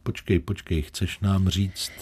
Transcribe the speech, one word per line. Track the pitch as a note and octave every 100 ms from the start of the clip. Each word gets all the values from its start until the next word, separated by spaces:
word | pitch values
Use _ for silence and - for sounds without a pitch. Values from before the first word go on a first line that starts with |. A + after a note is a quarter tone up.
Počkej, | - - - F2+
počkej, | - F#2+ - E2
chceš | C#2+ - F2+ -
nám | G2+ F#2+ F#2+
říct? | G2 F#2+ - - -